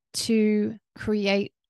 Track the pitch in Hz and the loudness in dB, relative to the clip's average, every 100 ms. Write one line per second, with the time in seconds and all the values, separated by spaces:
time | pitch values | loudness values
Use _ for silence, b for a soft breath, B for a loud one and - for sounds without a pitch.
0 | _ - - 220 214 214 208 220 _ - | _ -10 -2 2 4 2 0 -6 _ -12
1 | - 214 202 202 202 - | -4 -2 0 0 -2 -10